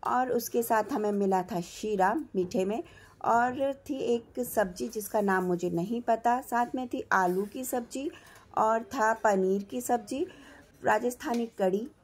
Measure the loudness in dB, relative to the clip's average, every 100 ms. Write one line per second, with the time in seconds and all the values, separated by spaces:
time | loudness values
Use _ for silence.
0 | 0 0 0 -2 0 -2 2 0 0 -2
1 | 0 0 2 2 0 -4 -6 -8 -4 2
2 | 2 2 -4 -4 -2 0 0 -2 -6 -16
3 | -20 -6 2 2 2 0 -2 -4 -8 -4
4 | 0 -2 -2 -8 -2 0 -2 -2 -8 -6
5 | -4 0 2 2 2 0 0 -2 -2 -2
6 | 0 2 2 0 0 -2 0 -2 -4 -6
7 | 0 2 4 2 -2 -6 -4 -4 -4 -6
8 | -6 -8 -20 -20 -8 0 2 2 -2 0
9 | 2 4 4 4 4 2 -2 -8 0 -2
10 | 0 -6 -6 -8 -20 -20 -20 -6 0 2
11 | 0 -4 -4 -2 -4 0 0 0 -4 _